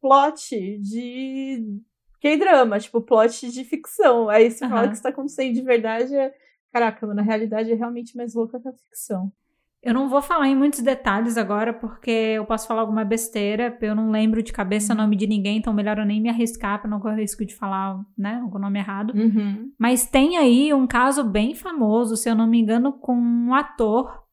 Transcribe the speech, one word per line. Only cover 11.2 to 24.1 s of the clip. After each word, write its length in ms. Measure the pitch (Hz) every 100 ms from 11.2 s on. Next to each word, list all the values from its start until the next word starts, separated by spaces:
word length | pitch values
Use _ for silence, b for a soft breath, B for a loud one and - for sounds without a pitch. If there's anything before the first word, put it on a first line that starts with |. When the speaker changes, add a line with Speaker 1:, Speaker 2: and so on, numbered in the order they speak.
| 233 233
Speaker 2:
agora, 360 | 196 208 226
porque 360 | 233 226 - -
eu 340 | 226 220 220 214
posso 220 | 220 -
falar 140 | 226
alguma 240 | 220 214 208
besteira, 720 | 226 226 214 202 214 240 240
eu 120 | 214 214
não 160 | 220
lembro 300 | 214 220 220
de 80 | 226
cabeça 400 | - 190 208 208
o 20 | 208
Speaker 1:
Uhum. 80 |
Speaker 2:
nome 120 | 214 208
de 100 | 208
ninguém, 300 | 214 202 214
então 160 | 220
melhor 240 | 208 208 214
eu 60 | 208
nem 140 | 214
me 80 | 226
arriscar 520 | 233 233 233 202 208
pra 80 | 208
não 100 | 208
correr 160 | 214 214
o 40 |
risco 260 | 208 - 208
de 100 | -
falar, 460 | 196 190 190 190 202 -
né, 220 | 202 233
algum 160 | 240 196
nome 200 | 196 202
errado. 340 | 196 196 214 208
Speaker 1:
Uhum. 560 | 220 214 208 202 254 -
Speaker 2:
Mas 260 | 233 254 -
tem 320 | 269 285 349
aí 360 | 277 240 294
um 120 | 285 254
caso 360 | 240 254 277
bem 300 | 240 196 220 320
famoso, 640 | 370 320 220 220 240 220
se 120 | 233
eu 60 | 226
não 120 | 226
me 120 | 233
engano, 320 | 220 226 262
com 200 | 269 - 247
um 380 | 240 240 240
ator 680 | 262 294 - 220 226 262